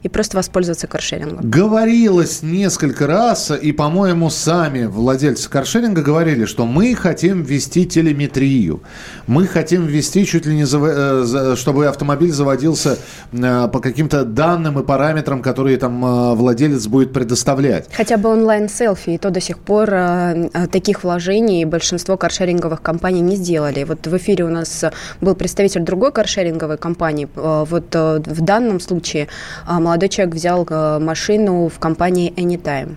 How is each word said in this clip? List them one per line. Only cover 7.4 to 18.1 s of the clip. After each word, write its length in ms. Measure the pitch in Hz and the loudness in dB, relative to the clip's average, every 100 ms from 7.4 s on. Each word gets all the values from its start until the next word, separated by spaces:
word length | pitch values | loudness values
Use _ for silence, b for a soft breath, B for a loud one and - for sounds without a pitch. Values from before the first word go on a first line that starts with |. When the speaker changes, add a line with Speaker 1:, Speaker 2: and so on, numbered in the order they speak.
Speaker 2:
ввести 420 | 135 139 - 175 | 0 -2 0 0
телеметрию, 960 | 180 165 165 143 143 131 139 135 87 76 B B B B - | 2 2 2 2 -2 0 2 2 2 -2 B B B B 0
мы 200 | 131 190 | 2 2
хотим 380 | 170 156 175 | 0 0 0
ввести 400 | 160 147 135 185 | 2 0 0 0
чуть 220 | 196 165 151 | 2 0 0
ли 80 | |
не 100 | 151 | 0
зав-, 240 | 143 147 151 | 2 2 2
э, 340 | 143 139 135 | 2 2 2
за-, 320 | 120 135 131 123 | 2 0 0 0
чтобы 320 | - 139 147 | 0 2 0
автомобиль 420 | 139 143 143 175 | 0 -2 2 2
заводился, 680 | 143 139 131 156 160 147 123 B B B | 2 0 2 0 0 0 -2 B B B
э, 380 | 120 123 123 120 | -2 0 2 0
по 100 | 127 | -2
каким-то 440 | 131 127 151 147 | -2 -2 0 0
данным 540 | 120 110 160 175 160 139 | 0 0 2 2 0 -2
и 40 | |
параметрам, 600 | 135 135 151 156 143 135 | 0 0 2 0 -2 -2
которые 340 | 127 123 135 127 | -2 0 2 2
там, 260 | 127 120 | 0 -2
э, 320 | 127 123 123 | 0 2 2
владелец 520 | 113 123 117 151 135 107 | 4 2 4 2 0 0
будет 260 | 131 131 | 2 2
предоставлять. 840 | 131 120 123 - 135 139 87 - | 0 -2 0 0 2 2 0 -4
Speaker 1:
Хотя 220 | - 226 | -4 0